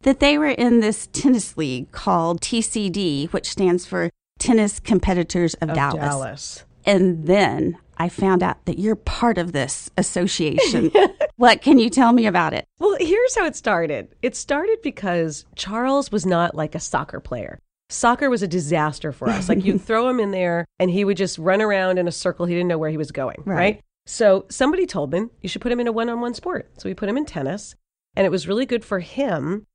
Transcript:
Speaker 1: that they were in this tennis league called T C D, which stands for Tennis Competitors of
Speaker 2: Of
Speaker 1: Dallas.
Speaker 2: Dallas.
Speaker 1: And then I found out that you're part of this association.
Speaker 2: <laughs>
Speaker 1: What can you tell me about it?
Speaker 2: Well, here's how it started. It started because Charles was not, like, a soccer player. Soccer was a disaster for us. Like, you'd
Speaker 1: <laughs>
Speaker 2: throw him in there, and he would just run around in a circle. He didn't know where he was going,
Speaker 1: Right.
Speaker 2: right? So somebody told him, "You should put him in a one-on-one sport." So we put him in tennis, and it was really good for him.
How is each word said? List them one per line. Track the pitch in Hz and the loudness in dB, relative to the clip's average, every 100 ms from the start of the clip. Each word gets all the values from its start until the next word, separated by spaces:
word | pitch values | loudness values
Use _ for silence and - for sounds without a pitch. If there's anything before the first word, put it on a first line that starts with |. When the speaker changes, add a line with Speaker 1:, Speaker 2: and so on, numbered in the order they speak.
Speaker 1:
that | - 269 | 2 4
they | 285 294 | 4 4
were | 302 | 0
in | 254 247 240 | 0 4 4
this | 214 214 - | 4 -2 -6
tennis | - 285 254 - - | -2 2 2 0 -6
league | 156 127 135 | -4 -4 -8
called | - - 180 165 170 | -8 0 0 2 -2
T | - 233 | -2 -2
C | 220 226 202 | -2 -2 -2
D, | 180 185 143 147 | -2 -2 -2 -4
which | 196 - | -4 -6
stands | - 190 175 - | 0 2 2 0
for | 185 170 - _ _ | -4 -4 -6 _ _
Tennis | - 226 208 - | 2 4 2 -2
Competitors | - 240 185 180 170 185 170 - | 0 0 2 0 0 0 -2 -2
of | 160 | -4
Speaker 2:
Of | 156 | 0
Speaker 1:
Dallas. | 139 156 | -2 -2
Speaker 2:
Dallas. | 143 139 131 139 - - - _ - | -4 -4 -6 -10 -16 -18 -20 _ 2
Speaker 1:
And | 196 185 165 156 | 4 4 0 2
then | 196 175 131 165 170 _ - | 2 2 0 -2 -4 _ -6
I | 175 | -4
found | - 190 180 | 0 2 2
out | 180 - | 0 -4
that | - 165 | -6 -4
you're | 202 214 | -2 -2
part | - - 233 202 | -4 0 0 2
of | 175 | 0
this | 147 135 - - - | -2 -4 -6 -8 -2
association. | 202 - 185 - 156 - 453 240 165 415 | -2 0 -2 0 -2 2 2 2 2 4
Speaker 2:
<laughs> | 381 - - - | 2 2 -6 4
Speaker 1:
What | 240 220 | 6 6
can | - 277 | 6 6
you | 226 | 6
tell | 220 240 | 4 4
me | 247 220 | 6 4
about | 180 160 | 2 0
it? | - - _ | -2 -8 _
Speaker 2:
Well, | 359 392 | 0 0
here's | 330 403 494 466 | 0 2 2 0
how | 349 | -2
it | - | -2
started. | - 185 165 139 - _ | -2 0 0 -4 -8 _
It | 254 - | -6 -4
started | - 285 392 453 | -4 -2 0 -2
because | 320 - 202 175 165 147 - - | -2 -6 -2 0 -2 -6 -16 -14
Charles | - 214 254 277 269 | -8 -4 0 0 0
was | 214 170 | -2 0
not, | 175 170 | 0 0
like, | - 151 175 | -2 -6 -6
a | |
soccer | - - 139 - | -6 -6 -6 -10
player. | - 123 95 - _ _ _ | -10 -10 -10 -14 _ _ _
Soccer | - 233 240 277 | -2 0 2 0
was | 240 | 0
a | 190 | -2
disaster | 175 147 165 151 - 156 | -4 -2 0 -2 -4 -10
for | 139 - | -6 -4
us. | 208 185 | -2 0
Like, | 208 | 0
you'd | 190 202 | 2 0
Speaker 1:
<laughs> | - | 0
Speaker 2:
throw | 226 247 | 0 2
him | 254 | 0
in | 208 | 0
there, | 190 180 170 170 _ | 0 0 0 -4 _
and | 180 | 0
he | 180 196 | 2 0
would | 190 | 0
just | 190 - | -2 -2
run | 165 196 | 0 2
around | 214 202 185 185 | 2 2 2 2
in | 175 | 0
a | |
circle. | 165 185 - 175 | -2 -4 -2 -2
He | 175 | 0
didn't | 175 | 0
know | 170 | 0
where | 156 | -2
he | 156 | -4
was | 151 | -6
going, | 156 131 - - | -4 -6 -6 -6
Speaker 1:
Right. | 180 | 0
Speaker 2:
right? | 185 208 _ _ - | 0 0 _ _ -16
So | - 214 190 - | 2 4 4 0
somebody | - 262 359 370 | -2 0 2 -2
told | 196 147 | -4 -4
him, | 165 226 _ | -4 -6 _
"You | 190 | -10
should | - | -6
put | 240 | -4
him | 240 | -2
in | 240 | -2
a | |
one-on-one | 226 226 233 240 | -2 -2 -2 -6
sport." | 240 349 370 - - | -6 -6 -8 -8 -12
So | 185 | -10
we | |
put | 185 202 | -6 -4
him | 240 | -2
in | 294 | -4
tennis, | - 139 190 - - _ _ _ - | -6 -6 -6 -10 -20 _ _ _ 0
and | 196 | 2
it | |
was | 180 156 | 2 -2
really | 208 262 | -4 -2
good | 233 | -4
for | 214 196 | -2 -6
him. | 170 - 277 170 139 202 214 | -6 -4 -2 -2 -4 -6 -8